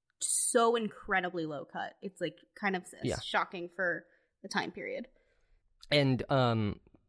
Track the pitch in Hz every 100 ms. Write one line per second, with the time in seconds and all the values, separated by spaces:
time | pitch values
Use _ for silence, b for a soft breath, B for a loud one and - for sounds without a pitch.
0 | _ - - - - 240 233 233 214 -
1 | - 190 180 180 156 143 - 175 196 -
2 | 196 - 165 - - - 202 185 180 -
3 | - - - 202 170 185 175 - 180 165
4 | - b b b 196 196 165 190 98 -
5 | - _ _ _ _ _ _ _ - 147
6 | 135 127 - 135 123 113 104 - - _